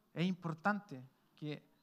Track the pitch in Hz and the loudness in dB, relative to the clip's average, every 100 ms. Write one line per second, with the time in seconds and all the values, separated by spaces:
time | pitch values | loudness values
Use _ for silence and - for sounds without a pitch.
0 | _ - 180 180 165 160 202 208 - 131 | _ 0 2 2 -4 0 2 2 -2 -12
1 | 131 _ _ - 151 143 - _ | -12 _ _ -10 -8 -8 -10 _